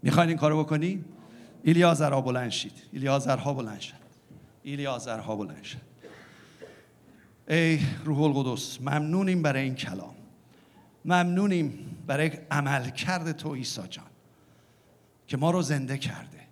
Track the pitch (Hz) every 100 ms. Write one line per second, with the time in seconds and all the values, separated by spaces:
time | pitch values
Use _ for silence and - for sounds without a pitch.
0 | - 151 170 165 151 151 151 151 165 196
1 | - - - - - - - 165 175 160
2 | 147 135 131 127 120 - 104 - - -
3 | 135 139 131 131 143 135 113 104 - -
4 | - - _ - - _ 147 143 139 123
5 | 117 110 104 107 98 76 - - - -
6 | - - - - - - - - - _
7 | - - - _ - 160 165 160 143 -
8 | 156 143 151 139 135 120 - - 131 147
9 | 151 180 196 185 151 135 135 123 123 98
10 | 80 - - - _ - - - - _
11 | 156 180 175 175 202 180 151 117 - -
12 | - 139 156 151 - 143 139 139 123 -
13 | - 180 165 151 - 127 123 - 92 -
14 | - - _ _ _ _ _ _ _ _
15 | _ _ _ 135 156 180 143 147 131 135
16 | - 101 - - -